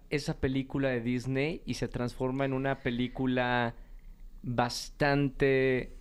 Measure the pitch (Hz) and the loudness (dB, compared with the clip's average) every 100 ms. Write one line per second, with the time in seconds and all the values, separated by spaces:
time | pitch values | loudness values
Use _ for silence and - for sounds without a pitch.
0 | - 147 151 156 139 135 131 143 135 123 | -4 -4 -2 -2 0 0 -2 0 0 0
1 | 113 123 127 135 147 175 - 123 120 123 | 0 -2 0 0 0 -2 -6 -4 -4 -2
2 | 123 - 131 135 139 131 135 135 135 120 | -4 -2 -2 0 0 0 0 -2 -2 -2
3 | 123 - 131 127 123 123 117 - - - | -2 0 0 2 2 2 2 -2 -14 -16
4 | - - - - - 120 120 - - - | -18 -16 -16 -12 -4 0 0 0 -8 0
5 | 147 143 143 - 139 135 131 127 - - | 4 4 2 2 4 4 4 2 -2 -10